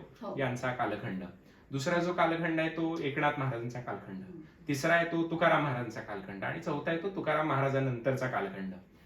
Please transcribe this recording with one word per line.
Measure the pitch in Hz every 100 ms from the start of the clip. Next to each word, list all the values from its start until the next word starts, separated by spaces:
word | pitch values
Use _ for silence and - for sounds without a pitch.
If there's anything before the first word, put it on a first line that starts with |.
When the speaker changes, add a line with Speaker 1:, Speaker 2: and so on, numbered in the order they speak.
| - -
Speaker 1:
हो. | 202 156
Speaker 2:
यांचा | 131 123 127
कालखंड, | 123 113 104 - 95 92 - - - -
दुसरा | 135 151 175
जो | 175
कालखंड | 175 165 165 165 160
आहे | 160
तो | 160 165 165
एकनाथ | 147 139 147 147
महाराजांचा | 131 117 123 127
कालखंड, | 127 131 - -
Speaker 1:
हम्म. | - - - - -
Speaker 2:
तिसरा | 139 160
आहे | 170
तो | 165 165 160
तुकाराम | 165 165 143
महाराजांचा | 147 131 113 113
कालखंड | 107 101 95 98
आणि | 117 160
चौथा | - 147 165
आहे | 165
तो | 196
तुकाराम | 190 - - 117
महाराजांनंतरचा | 135 135 135 135 120 135 127 127
कालखंड. | - 98 95 95 - - -